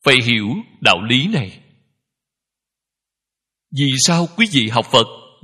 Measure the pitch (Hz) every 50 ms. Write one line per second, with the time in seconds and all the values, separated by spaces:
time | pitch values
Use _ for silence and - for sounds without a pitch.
0 | _ 143 135 127 120 120 120 110 104 101 127 208 226 - _ _ - - 92 87
1 | 101 113 120 131 139 196 226 160 110 92 - - _ _ _ _ _ _ _ _
2 | _ _ _ _ _ _ _ _ _ _ _ _ _ _ _ _ _ _ _ _
3 | _ _ _ _ _ _ _ _ _ _ _ _ _ _ - 135 143 139 131 131
4 | - - 170 165 175 165 - - 226 214 - 135 113 110 110 120 110 - - 123
5 | 113 - - - - - _ _